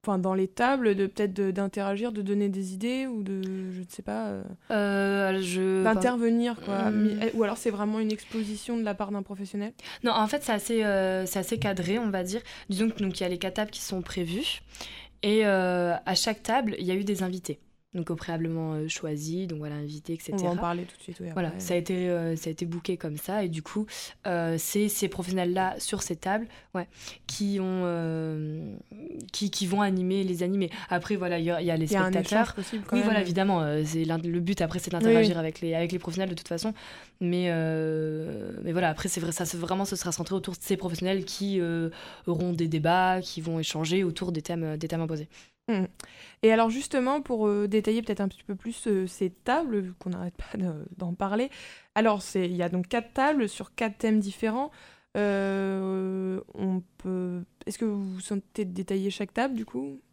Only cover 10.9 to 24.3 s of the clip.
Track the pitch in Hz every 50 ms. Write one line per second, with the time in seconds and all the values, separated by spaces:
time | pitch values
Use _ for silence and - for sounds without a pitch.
10.9 | 202 196 190 185 185 190 190 185 - 196 180 - 233 220 - 208 196 185 175 170
11.9 | 196 240 240 214 196 185 180 180 196 240 - - - - - - 196 185 220 226
12.9 | 220 - 208 190 180 - 190 180 180 175 190 190 185 - 214 208 - - - -
13.9 | 196 185 175 - - 190 175 165 175 214 320 - - - - - - - - -
14.9 | - - - - - - - 208 208 220 220 208 196 190 185 180 180 180 175 175
15.9 | 170 - - - 185 180 - 226 220 220 - - 220 269 254 214 196 - 180 180
16.9 | 185 196 202 196 208 175 190 185 180 185 175 - 147 - - _ _ _ _ _
17.9 | - 180 165 - 170 165 - - 170 165 165 165 165 165 160 160 156 151 156 160
18.9 | 156 - - 156 151 147 151 160 165 180 190 175 165 151 151 151 147 147 147 147
19.9 | 151 151 156 - 165 165 - - - 196 180 175 175 180 175 170 170 175 180 180
20.9 | - - - - 175 - 180 170 160 185 175 160 165 185 185 175 180 175 170 -
21.9 | 190 180 180 180 175 170 165 165 165 160 - 165 160 - 180 170 170 175 165 -
22.9 | 185 170 - 160 151 151 - - 190 214 202 175 165 160 151 - - 208 214 208
23.9 | - - - - - _ _ 208